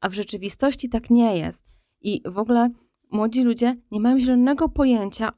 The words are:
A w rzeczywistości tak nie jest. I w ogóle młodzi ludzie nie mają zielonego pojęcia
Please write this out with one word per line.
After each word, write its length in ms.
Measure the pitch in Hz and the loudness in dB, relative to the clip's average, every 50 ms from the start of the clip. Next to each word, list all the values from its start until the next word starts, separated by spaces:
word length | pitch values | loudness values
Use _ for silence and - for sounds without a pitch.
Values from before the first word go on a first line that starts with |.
A 80 | - 190 | -6 -6
w 60 | 190 | -4
rzeczywistości 760 | 208 202 - - 185 190 202 - - 269 285 277 - - 240 | -6 -8 -8 -8 -10 -10 -10 -6 -2 -2 -2 -2 -2 -6 -6
tak 220 | 240 226 233 - | -6 -4 0 2
nie 280 | 240 240 233 226 196 170 | 4 4 4 4 2 -2
jest. 280 | 156 165 - - - _ _ _ _ _ _ _ | -4 -6 -10 -12 -18 _ _ _ _ _ _ _
I 220 | - 208 208 - - | -8 -6 -6 -6 -6
w 140 | 180 180 202 | -8 -6 -4
ogóle 320 | 220 220 240 240 233 247 233 - _ _ _ _ _ _ | -2 0 2 2 2 0 -2 -6 _ _ _ _ _ _
młodzi 320 | - 214 214 226 226 254 254 | -4 -2 -2 -2 0 0 0
ludzie 340 | 240 233 240 240 240 254 240 - - | 0 0 2 0 0 -2 -2 -6 -8
nie 100 | 208 208 | -4 0
mają 180 | 214 240 262 269 | 2 2 2 2
zielonego 500 | 247 254 254 247 247 269 285 277 330 311 | 2 2 4 4 4 4 2 2 0 -2
pojęcia 640 | - 294 277 262 247 220 196 196 - - 220 214 - | 0 2 2 2 2 2 0 -4 -6 -6 -6 -6 -4